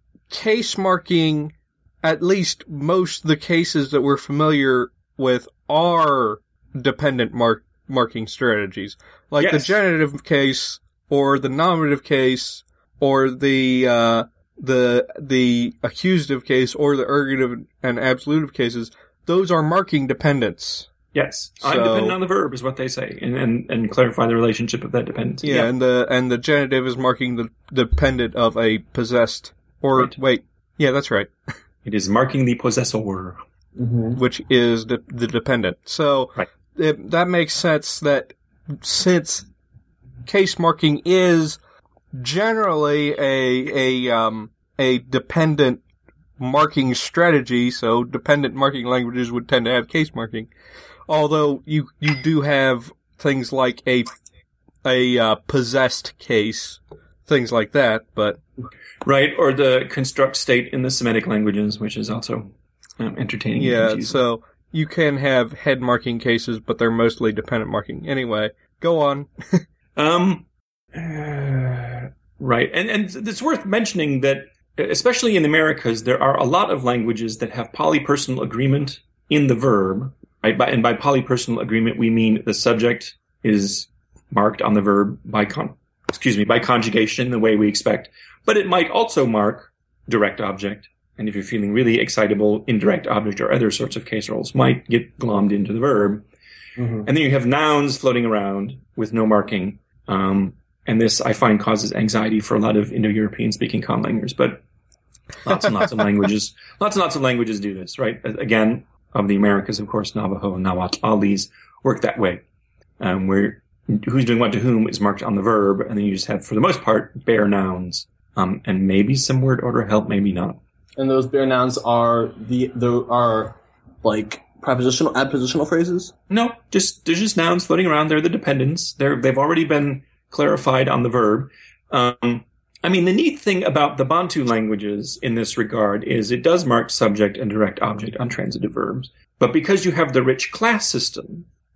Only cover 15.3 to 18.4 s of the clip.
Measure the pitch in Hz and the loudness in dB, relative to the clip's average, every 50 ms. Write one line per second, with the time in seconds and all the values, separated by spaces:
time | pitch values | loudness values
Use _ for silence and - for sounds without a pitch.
15.3 | 135 127 127 123 120 120 120 117 - _ - - - - - 180 185 175 147 135 | 2 2 4 4 2 2 0 -2 -4 _ -8 -8 -6 -2 0 2 2 2 0 -2
16.3 | 139 127 - - 135 127 127 123 - - 147 143 143 135 127 - 139 147 143 135 | -4 -4 -2 0 0 2 2 0 0 0 0 2 2 0 0 0 0 0 0 0
17.3 | 135 131 131 123 120 117 - - _ _ - 131 120 117 131 131 127 127 - 147 | 0 0 0 -2 -2 -6 -12 -16 _ _ -4 -4 -2 0 0 0 0 -2 -2 -2
18.3 | 147 156 | 0 0